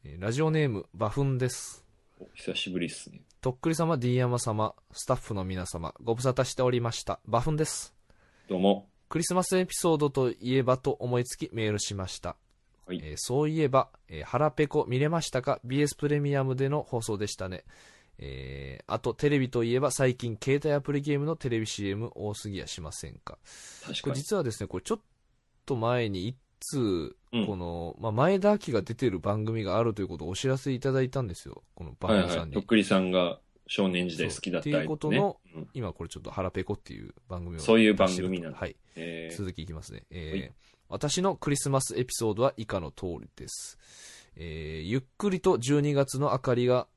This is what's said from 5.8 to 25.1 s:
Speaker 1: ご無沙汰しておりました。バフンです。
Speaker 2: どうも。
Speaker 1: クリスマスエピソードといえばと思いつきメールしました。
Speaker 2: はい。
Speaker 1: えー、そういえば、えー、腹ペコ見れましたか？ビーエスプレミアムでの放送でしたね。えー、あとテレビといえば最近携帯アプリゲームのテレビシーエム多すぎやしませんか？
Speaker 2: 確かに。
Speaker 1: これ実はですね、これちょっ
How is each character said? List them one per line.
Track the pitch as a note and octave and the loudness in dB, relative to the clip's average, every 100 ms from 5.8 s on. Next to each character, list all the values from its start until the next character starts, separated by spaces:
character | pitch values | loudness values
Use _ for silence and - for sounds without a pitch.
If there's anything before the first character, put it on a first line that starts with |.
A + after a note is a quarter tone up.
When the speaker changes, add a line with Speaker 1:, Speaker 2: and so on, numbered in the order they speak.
| E2 - | -8 -6
Speaker 1:
ご | A2+ A#2 | -2 0
無 | |
沙 | C3 | 2
汰 | B2+ | 2
し | B2+ - | 0 2
て | |
お | B2+ | 2
り | B2 | 2
ま | A#2 | 0
し | - | -4
た。 | - - | -6 -8
バ | - A#2 | 0 0
フ | C#3 | 2
ン | D3+ | 0
で | D#3 | -2
す。 | - - _ _ _ _ _ - | -4 -10 _ _ _ _ _ -4
Speaker 2:
ど | F#3 | 4
う | |
も。 | G3 G3 - _ _ | 4 4 0 _ _
Speaker 1:
ク | D#3+ | -2
リ | |
ス | E3+ | 2
マ | F3+ | 2
ス | F3 F#3 | 4 2
エ | |
ピ | F#3 | 2
ソ | - F3 | 2 4
ー | D#3 | 4
ド | D3 | 4
と | C#3 B2+ | 4 2
い | - B2 | 0 2
え | C3 | 2
ば | B2 B2+ | 4 2
と | C#3+ | 0
思 | - B2 B2 | -2 0 0
い | |
つ | B2 - | 0 -6
き | - | -6
メ | A2+ G#2+ | -2 0
ー | |
ル | G#2 | 0
し | - | -2
ま | G2+ F#2 | -6 -6
し | - | -8
た。 | F2+ - _ _ _ _ | -10 -10 _ _ _ _
Speaker 2:
は | - | -8
い。 | F2+ | -8
Speaker 1:
え | D#2 | -6
ー、 | D2+ | -8
そ | - B2+ | -2 0
う | D3+ | 2
い | D#3 | 2
え | C#3+ | 4
ば、 | C3+ - _ _ | 4 2 _ _
え | D#2 | -12
ー、 | |
腹 | D2 B2 D3+ | -4 0 2
ペ | D3+ D3 | 2 2
コ | D3 - | 2 0
見 | B2+ | 0
れ | D3+ | 2
ま | E3 | 0
し | - | -2
た | B2+ | -2
か？ | C3+ B2+ | -2 -4
ビ | A#2+ C3+ | -2 0
ー | |
エ | D3 | 0
ス | |
プ | - D3 | 0 0
レ | D3 | 0
ミ | C#3+ C#3 | 2 0
ア | |
ム | C3 B2+ | 0 0
で | C3+ | 0
の | D3 | 0
放 | - A#2+ | -2 -4
送 | A2 G2+ | -2 -4
で | G#2 | -4
し | - | -4
た | F#2 | -8
ね。 | F#2 - - - - _ - | -8 -14 -20 -20 -20 _ -14
え | C#2 C2 C2 C#2 C2+ C2 | -12 -10 -10 -10 -12 -14
ー、 | - | -6
あ | A2 | -2
と | B2 | -2
テ | A2+ D3 | 0 2
レ | D3 | 2
ビ | C3 | 2
と | B2 | 0
い | A#2 | 2
え | B2 | 2
ば | C#3 | 2
最 | - C3 B2+ | 2 2 2
近 | A#2 G#2 | -6 -4
携 | - C#3+ | 0 2
帯 | D3+ | 2
ア | C#3+ | 0
プ | C#3 | 0
リ | C#3+ | -2
ゲ | C#3+ C#3+ | 0 0
ー | |
ム | D3 | 0
の | E3 | -4
テ | C3 | -2
レ | A#2 | -2
ビ | A2 | -2
シ | - | -4
ー | G2+ | -2
エ | |
ム | G2 A2+ - | -2 -6 -6
多 | G#2 | -6
す | G2+ A2 | -6 -8
ぎ | F#2+ | -8
や | - | -8
し | - | -10
ま | D#2 | -10
せ | - D#2 | -10 -12
ん | - | -14
か？ | - - - - - - | -16 -18 -20 -20 -20 -18
Speaker 2:
確 | - | -10
か | |
に。 | - | -6
Speaker 1:
こ | D3 | -4
れ | C3 | -4
実 | D3 | -2
は | G3+ | -2
で | C3 | -2
す | G#2+ | -4
ね、 | G2 | -8
こ | F2+ | -8
れ | |
ち | - | -4
ょ | A3 | -4
っ | _ | _